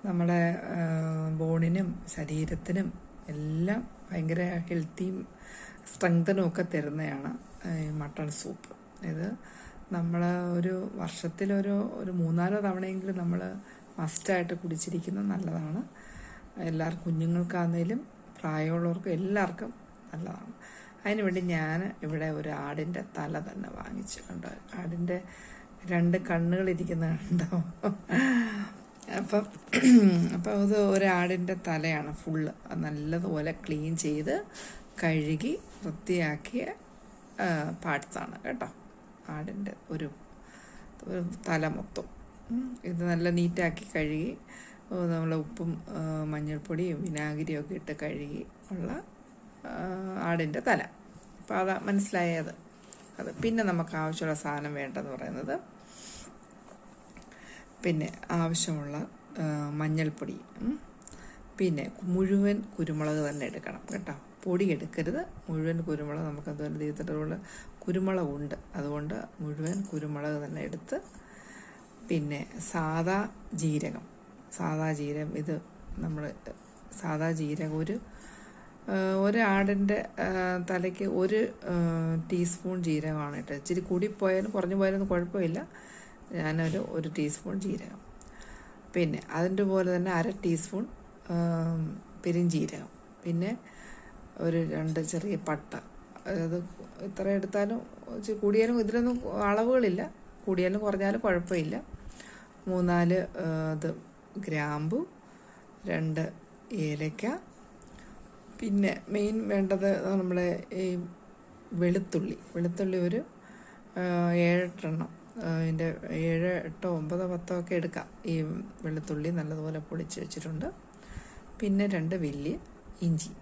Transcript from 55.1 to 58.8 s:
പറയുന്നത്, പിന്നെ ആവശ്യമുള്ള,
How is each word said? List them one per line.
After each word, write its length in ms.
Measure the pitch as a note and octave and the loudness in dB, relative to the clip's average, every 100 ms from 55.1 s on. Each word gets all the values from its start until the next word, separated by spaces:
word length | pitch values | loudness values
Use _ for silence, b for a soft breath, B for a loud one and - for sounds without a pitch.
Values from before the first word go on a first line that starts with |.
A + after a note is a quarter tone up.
| B2+ | -6
പറയുന്നത്, 400 | D3+ B2+ C#3 E4+ - - B B B B B - - - - - - - - - - B B B B - | -6 -6 -4 -4 -6 -20 B B B B B -18 -20 -20 -20 -20 -20 -20 -20 -20 -20 B B B B -2
പിന്നെ 260 | F3+ D#3+ D3 - - E3+ | 0 2 0 -6 -2 2
ആവശ്യമുള്ള, 560 | E3 E3 - D#3 | 4 2 2 0